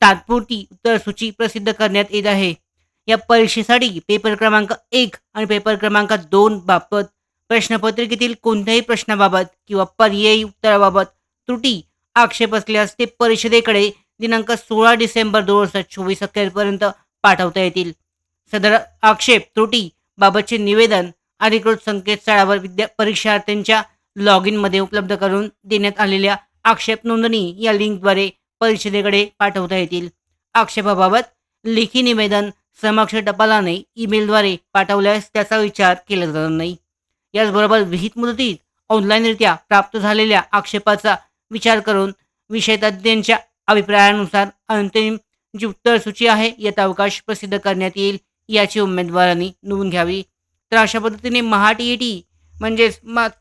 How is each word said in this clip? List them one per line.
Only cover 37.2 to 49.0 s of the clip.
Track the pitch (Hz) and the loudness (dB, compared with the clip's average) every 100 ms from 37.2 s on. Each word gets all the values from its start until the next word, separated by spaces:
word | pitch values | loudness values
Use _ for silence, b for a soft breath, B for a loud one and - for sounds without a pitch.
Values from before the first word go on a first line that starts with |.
| _ | _
याचबरोबर | 202 220 202 214 220 | -2 0 2 2 2
विहित | 190 175 202 226 | 0 -4 -6 -4
मुदतीत | 240 226 254 165 _ _ _ | -6 -2 -4 -6 _ _ _
ऑनलाईनरित्या | 220 202 214 226 220 214 | -2 2 2 0 0 0
प्राप्त | 165 _ 202 196 220 | 0 _ 0 0 -2
झालेल्या | 208 214 220 202 - | -2 0 2 2 0
आक्षेपाचा | 208 202 208 208 208 214 190 - _ _ | -4 -2 -4 -2 0 0 -2 -6 _ _
विचार | 220 226 220 | -4 0 0
करून | 208 196 196 196 _ _ _ | 2 0 -2 -6 _ _ _
विषय | 220 208 214 | -6 -2 0
तज्ज्ञांच्या | 214 190 214 220 208 226 - _ - | 0 -2 0 0 0 -2 -2 _ 0
अभिप्रायानुसार | 214 202 208 202 208 190 208 202 - _ | 0 2 4 4 4 -2 -2 -2 -6 _
अंतिम | 220 202 220 220 220 - _ _ 208 | -4 -2 -2 -2 -6 -12 _ _ -10
जी | 220 | -10
उत्तरसूची | 190 240 233 214 202 233 | -2 0 0 0 -2 2
आहे | 214 226 233 | 2 0 -2
यात | 208 208 | -4 -2
अवकाश | 196 180 202 - - | -2 0 -2 -4 -8
प्रसिद्ध | 208 202 202 | -10 -6 -4
करण्यात | 202 185 185 196 | -2 -2 -4 -2
येईल, | 196 196 - _ - | -4 -4 -12 _ -4
याची | 214 202 214 | 0 0 0
उमेदवारांनी | 202 185 | -2 -2